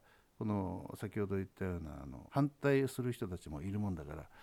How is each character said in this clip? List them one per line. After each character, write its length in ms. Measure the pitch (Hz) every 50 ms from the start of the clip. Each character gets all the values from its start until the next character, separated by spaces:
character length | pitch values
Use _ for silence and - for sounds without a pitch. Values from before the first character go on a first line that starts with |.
| - - - - - _ _ -
こ 60 | 110
の、 480 | 110 104 101 95 90 90 92 - - -
先 240 | - - 104 - 113
ほ 60 | 101
ど 100 | 98 98
言 80 | 98 95
っ 40 | 95
た 160 | - - 98
よ 140 | 92 90 85
う 20 |
な、 220 | 78 76 73 71 69
あ 40 |
の、 200 | 69 64 64 - -
反 180 | - 139 143 143
対 400 | 143 - - 143 139 135 135 127
す 120 | - -
る 120 | 123 123 123
人 160 | - 120 95
た 100 | 90 85
ち 100 | - -
も 140 | 76 73 78
い 80 | 98
る 80 | 98 104
も 120 | 104 101
ん 40 | 92
だ 100 | 78 73
か 100 | 73 76
ら、 140 | 78 76 - - -